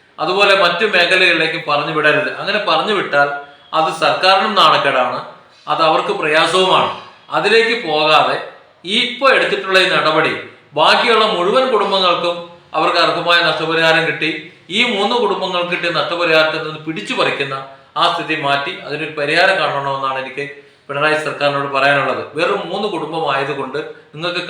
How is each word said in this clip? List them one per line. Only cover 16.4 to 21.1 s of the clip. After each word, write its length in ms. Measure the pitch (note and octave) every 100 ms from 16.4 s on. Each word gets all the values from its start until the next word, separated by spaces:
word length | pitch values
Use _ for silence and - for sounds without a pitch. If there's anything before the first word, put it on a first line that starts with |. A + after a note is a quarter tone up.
| D#3 D#3+ D#3
നിന്ന് 140 | D#3 D#3+
പിടിച്ചു 280 | D#3+ - G#3
പറിക്കുന്ന 340 | C#3+ - C#3 C3+ C#3 - - D3
ആ 40 | E3+
സ്ഥിതി 240 | E3+ D3+ D#3
മാറ്റി 280 | C#3 C#3 F3 F#3 C#3
അതിനൊരു 260 | D3 D#3 D3+
പരിഹാരം 380 | D3 D#3+ F#3+ D3+
കാണണമെന്നാണ് 580 | D3 C#3 C#3 C3+ C3+ C3
എനിക്ക് 220 | B2+ - C#3+ - - _ -
പിണറായി 320 | C#3 D3+